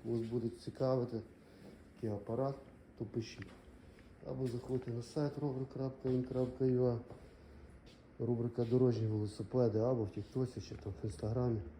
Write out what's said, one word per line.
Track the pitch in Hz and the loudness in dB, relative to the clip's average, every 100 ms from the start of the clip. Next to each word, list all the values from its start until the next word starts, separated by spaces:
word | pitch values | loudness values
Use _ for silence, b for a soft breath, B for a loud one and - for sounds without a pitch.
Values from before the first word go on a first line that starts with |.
Вас | 113 117 | 0 -2
буде | 113 117 113 | 0 0 -2
цікавити | - - - 131 131 120 113 - - B B B B - | -4 -10 -2 2 2 2 -4 -8 -18 B B B B -20
такий | - 110 | -6 -4
апарат, | 101 - 113 135 139 - - - - | -4 -2 0 0 -4 -12 -20 -20 -10
то | |
пишіть. | - 120 110 - - - - B B B B - - | -4 -4 -4 -10 -12 -14 -20 B B B B -14 -8
Або | 127 131 | -2 -2
заходьте | 117 - 127 123 | -2 -2 -2 -2
на | 117 | -6
сайт | 120 160 147 143 | -4 -2 -2 0
ровер | 143 131 131 | -2 -2 -6
крапка | 123 135 135 131 | -4 -4 -2 2
ін | 127 | 2
крапка | 127 127 123 - | 2 2 0 4
ю | 131 123 127 | 4 6 4
а, | 117 - B B B B B B B - - - - | 4 -4 B B B B B B B -20 -20 -20 -4
рубрика | 117 117 120 120 | 0 2 0 0
«Дорожні | 113 127 127 113 110 | 4 6 6 6 2
велосипеди», | 110 104 - 101 127 120 107 | 2 0 -4 0 4 4 6
або | 117 127 | 4 4
в | 101 | 0
Тіктоці, | - 104 131 127 - | -2 -4 -2 -2 -2
чи | - | -10
там | 113 104 98 | -8 -8 -4
в | |
Інстаграмі. | 107 - 107 123 123 110 - | -4 -2 0 2 2 2 -2